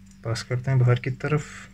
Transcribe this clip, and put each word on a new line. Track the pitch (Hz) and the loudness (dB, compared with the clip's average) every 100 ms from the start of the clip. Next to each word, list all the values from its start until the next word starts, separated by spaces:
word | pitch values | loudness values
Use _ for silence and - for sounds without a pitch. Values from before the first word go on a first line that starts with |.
| - - | -20 -12
पास | 117 117 | -8 -6
करते | - 123 135 | -4 -4 0
हैं | 131 | 4
बाहर | 123 123 | 4 4
की | 131 | 0
तरफ | 131 143 151 - - - | -4 0 0 -2 -14 -20